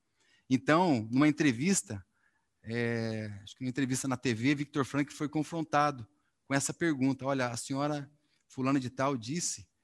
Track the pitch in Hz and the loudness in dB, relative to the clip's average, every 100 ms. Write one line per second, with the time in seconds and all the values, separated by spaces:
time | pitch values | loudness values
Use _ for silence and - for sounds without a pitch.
0 | _ _ _ _ - 127 - 156 185 127 | _ _ _ _ -2 0 4 4 6 2
1 | 110 123 151 147 156 113 170 190 - 101 | 2 4 4 4 2 2 2 2 0 -8
2 | - _ _ _ _ _ 107 117 117 117 | -12 _ _ _ _ _ -8 -2 -2 -2
3 | 113 110 107 101 98 - 127 123 131 127 | -2 -4 -6 -10 -14 -8 -6 -2 0 0
4 | 139 123 131 110 127 147 147 151 131 139 | -2 -2 0 0 2 0 -2 -2 -2 -2
5 | 143 - 147 156 147 170 156 147 147 135 | -4 -4 -4 -4 -4 -4 0 2 2 0
6 | 110 _ _ _ - 139 135 147 170 139 | -10 _ _ _ -4 -2 -2 -2 -2 2
7 | 131 131 131 139 123 117 - 135 147 147 | 0 0 -2 -2 -2 -4 -6 -4 -2 -4
8 | 139 _ _ _ _ - 131 143 127 - | -8 _ _ _ _ -4 0 0 0 -2
9 | 135 135 110 165 - - 101 _ | -2 -2 -4 -6 -6 -8 -12 _